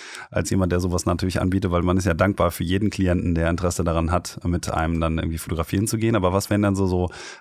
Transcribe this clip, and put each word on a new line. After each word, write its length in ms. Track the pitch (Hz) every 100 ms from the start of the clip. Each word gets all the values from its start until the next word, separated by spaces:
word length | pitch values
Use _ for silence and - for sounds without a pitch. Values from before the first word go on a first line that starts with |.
| - - -
als 220 | 90 87
jemand, 200 | 101 90
der 80 | 90
sowas 280 | 92 87 -
natürlich 340 | 85 92 92
anbietet, 300 | 92 95 92
weil 100 | 87
man 160 | 87 92
ist 80 | 92
ja 80 |
dankbar 380 | 82 98 98 87
für 120 | -
jeden 280 | 85 95 104
Klienten, 420 | - 95 87 87
der 160 | 82 82
Interesse 340 | 85 90 85
daran 280 | 87 82 82
hat, 280 | 87 - - 87
mit 260 | 87 -
einem 300 | - 80 82
dann 160 | 82 80
irgendwie 220 | 82 80
fotografieren 480 | - 82 82 101 107
zu 100 | 110
gehen. 180 | 113 120
Aber 160 | 90
was 200 | 98 -
wären 100 | 104
dann 140 | 104 98
so, 100 | 98
so 240 | 90 90 - - -